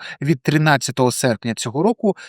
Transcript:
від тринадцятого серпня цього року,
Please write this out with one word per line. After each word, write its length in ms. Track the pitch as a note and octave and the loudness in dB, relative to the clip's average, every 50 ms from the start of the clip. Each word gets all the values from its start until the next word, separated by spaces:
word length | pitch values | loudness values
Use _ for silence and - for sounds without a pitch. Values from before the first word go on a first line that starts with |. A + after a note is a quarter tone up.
| - - - - | -8 -14 -10 -4
від 220 | C#3 D3 D#3+ C3 | -2 -2 -2 0
тринадцятого 720 | - - D3 D3+ D#3 D#3+ C#3+ B2+ - - - - B2+ B2 | 0 0 2 2 4 4 2 2 0 -2 -2 0 0 0
серпня 420 | - - - B2+ A2 - - A#2 A2 | 2 0 0 0 0 0 -4 -6 -6
цього 280 | - - B2 A2 C#3+ | -6 -6 -4 -2 0
року, 340 | F3 A3+ B3+ - - - - - - | 0 0 0 0 0 -2 -2 -2 -6